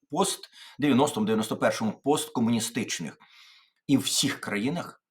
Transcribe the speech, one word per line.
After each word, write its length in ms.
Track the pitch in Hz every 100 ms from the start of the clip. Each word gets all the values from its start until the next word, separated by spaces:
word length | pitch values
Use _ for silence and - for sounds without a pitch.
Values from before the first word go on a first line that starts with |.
| _
пост-, 380 | 151 190 - - - - -
дев'яностому, 460 | 143 120 147 - 107
дев'яносто 320 | 110 107 95
першому, 440 | 117 - 110 95
посткомуністичних. 1120 | 135 156 - - 113 117 - - 101 - 78 - - - - - _ _ -
І 100 | 139
в 40 |
всіх 380 | - - 143 -
країнах 640 | - 101 120 170 - - _